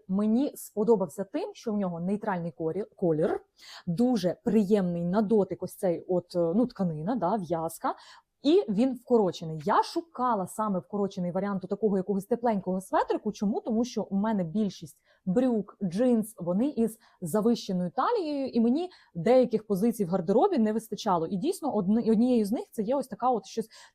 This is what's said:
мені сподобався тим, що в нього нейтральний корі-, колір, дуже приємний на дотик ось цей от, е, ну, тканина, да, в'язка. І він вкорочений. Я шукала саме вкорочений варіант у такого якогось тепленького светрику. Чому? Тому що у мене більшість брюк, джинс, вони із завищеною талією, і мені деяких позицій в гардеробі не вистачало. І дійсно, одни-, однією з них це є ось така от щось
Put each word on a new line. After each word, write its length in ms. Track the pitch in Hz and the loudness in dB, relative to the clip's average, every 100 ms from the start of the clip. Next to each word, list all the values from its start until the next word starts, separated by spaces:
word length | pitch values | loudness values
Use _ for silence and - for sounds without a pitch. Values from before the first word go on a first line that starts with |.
| - | -4
мені 460 | 196 214 226 294 - | 0 2 2 0 -4
сподобався 680 | - 208 220 220 185 - | -8 -2 2 2 2 -6
тим, 300 | 190 302 415 | -6 -6 -6
що 200 | - 233 | -8 -4
в 40 | 208 | -2
нього 220 | 185 165 | -2 -4
нейтральний 520 | 175 208 220 180 170 | -4 -4 -4 -4 -6
корі-, 340 | - 160 180 214 - | -6 -4 -4 -8 -2
колір, 460 | 175 151 202 392 - _ - - - | 0 2 2 0 -8 _ -20 -10 -4
дуже 500 | 170 247 233 175 - | 0 2 2 0 -2
приємний 600 | 233 220 190 208 180 170 175 | 2 2 4 2 2 -2 0
на 160 | 196 | 0
дотик 420 | 208 220 185 170 | 4 2 2 -4
ось 120 | 180 - | -8 -2
цей 300 | 185 165 - | -2 -2 -2
от, 280 | 180 - 180 | -2 0 0
е, 40 | 170 196 | 2 2
ну, 100 | 247 | 0
тканина, 500 | - 180 151 170 247 | -2 -4 -2 -4 -2
да, 200 | 170 220 | 0 -2
в'язка. 600 | 156 165 170 - 277 381 - - _ _ | -2 -4 -4 -4 -6 -6 -12 -20 _ _
І 220 | 269 359 311 | 2 2 2
він 240 | 190 262 | 0 0
вкорочений. 680 | 247 - 233 190 - 165 160 151 | -2 0 2 2 -2 -8 -4 0
Я 180 | 427 | 2
шукала 640 | 453 339 339 - 247 214 180 | 0 -4 -8 -4 -2 -2 -4
саме 320 | - 214 185 | -4 -2 -4
вкорочений 520 | - 202 196 190 175 | -4 -4 -4 -4 -2
варіант 320 | 180 202 190 | 0 0 -4
у 40 | 185 | -4
такого 300 | 202 220 190 | -2 0 0
якогось 280 | 185 196 - | 0 -4 -2
тепленького 560 | 226 233 202 180 185 | 0 0 0 -2 -4
светрику. 500 | - 330 494 381 214 | 0 0 0 -2 -4
Чому? 300 | - 202 330 | -2 -2 -2
Тому 240 | 294 220 247 | -2 -2 -2
що 180 | 220 | -4
у 120 | - 196 | -4 -2
мене 280 | 214 208 | 0 0
більшість 540 | 165 202 208 - 156 - _ _ 185 | -2 -2 -2 -4 -16 -18 _ _ -2
брюк, 520 | 202 262 226 190 - | 0 2 0 -4 -6
джинс, 520 | 190 180 254 233 208 - | -4 0 2 2 0 -6
вони 300 | 175 185 277 | -2 0 0
із 320 | 262 226 226 _ _ | 0 -2 -4 _ _
завищеною 680 | 170 214 214 233 - 180 180 | -4 0 2 0 -2 -4 -2
талією, 560 | 254 349 480 311 285 269 | -2 0 0 -2 -4 -2
і 120 | 240 | 2
мені 300 | 226 285 359 - _ 170 | 2 2 -4 -10 _ -2
деяких 520 | 165 254 247 214 - | 4 6 4 0 -2
позицій 380 | 190 233 220 175 | 0 0 0 -2
в 40 | |
гардеробі 480 | 185 170 214 403 311 | 0 2 4 4 4
не 160 | 214 | 2
вистачало. 540 | 220 - 202 214 175 160 | 0 -6 -6 0 0 0
І 100 | 185 | -2
дійсно, 380 | 269 - 285 208 | -2 -2 -2 -2
одни-, 360 | 180 220 220 | 2 2 2
однією 340 | 220 247 240 202 | 2 4 2 2
з 60 | |
них 140 | 269 415 | -2 -4
це 120 | - | -6
є 120 | 208 277 | -2 -2
ось 120 | 247 | -4
така 220 | 196 247 | -2 0
от 160 | 226 - | 0 -2
щось 220 | 233 220 - - | -8 -8 -14 -20